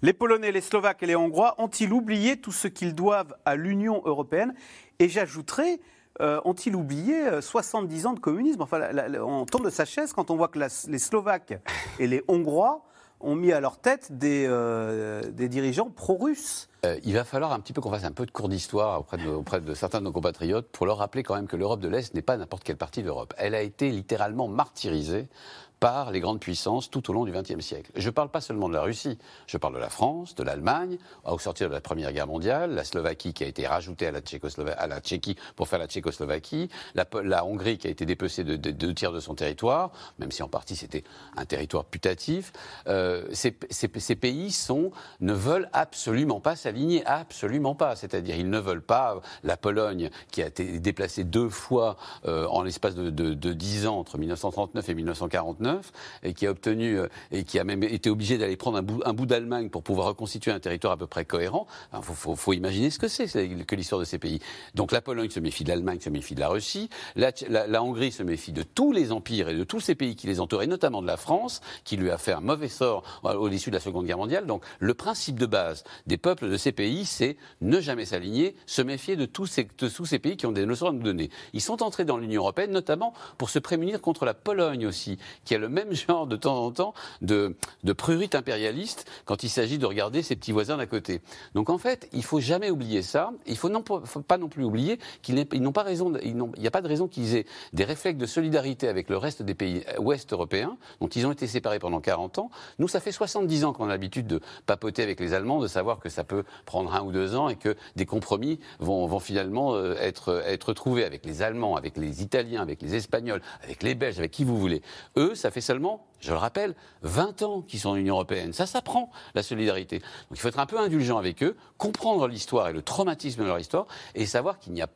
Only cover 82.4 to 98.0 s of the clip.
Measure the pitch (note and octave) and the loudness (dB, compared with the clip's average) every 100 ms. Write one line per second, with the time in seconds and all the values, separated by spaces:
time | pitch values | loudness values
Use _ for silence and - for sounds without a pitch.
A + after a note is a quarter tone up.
82.4 | G2 G2 G3+ F#3+ F3 D#3 A3+ - - - | 2 0 0 0 2 0 0 -4 -18 -6
83.4 | B2 D#3 - E3+ E3+ G#3 - E4 B2+ G#2+ | 0 0 2 0 0 -2 0 2 0 0
84.4 | - G3+ E3+ C3+ A2 F2+ - F#2 - - | 0 2 2 2 -2 -2 -6 -8 -8 -16
85.4 | - A2 G#2+ D3+ G#3 E3+ - F3 D3+ A2 | 0 2 2 0 0 -4 2 2 2 0
86.4 | D3 C3 A#2+ A#2+ F#3+ - - - F2+ G#2 | 2 2 0 0 -2 -2 -14 -6 4 4
87.4 | G2+ F2 - - F2+ G2 - E3 G3 D3 | 4 0 -10 -4 0 2 4 2 4 2
88.4 | B2+ A2 G#2+ A#2+ G#3 - - - - G2+ | 2 0 0 -2 -4 -8 -12 -16 -4 -2
89.4 | A#2+ - A#2 D3 B2 G2+ G#2 C3+ E3 A#2+ | 0 2 2 2 0 2 0 0 -2 -4
90.4 | - G#2+ G#2+ D3+ A2+ A2 G2+ F2 - - | 0 2 2 0 0 -2 -2 -4 -4 -20
91.4 | - G2+ G#2+ F3 A#3+ B3 - - A#2 D#3 | -4 -2 2 2 2 -2 -4 -6 0 0
92.4 | A#2+ F3 G#3 E3 A#2+ G#2+ F#2 C#3+ F#3 B3 | 2 2 2 0 2 0 2 2 0 -4
93.4 | - A2 E3+ G#3+ A3 G3 B2 - C#3+ F3+ | -6 -2 0 0 0 -4 -4 -10 2 2
94.4 | E3+ C#3+ B2+ G#2+ C#3 A#3 - - - B2+ | 2 -2 0 2 2 0 -4 -14 0 0
95.4 | C#3+ C3+ C3 C#3 G3+ F3 F3+ D#3 - A#2 | 2 2 2 2 0 0 0 0 -2 -2
96.4 | A#2+ A2 A2 F#3+ F3 D3+ F3+ - A#2 A#2 | -4 0 2 2 2 0 0 0 2 2
97.4 | G#2 - - - G2+ D3 | 0 -8 -10 0 0 2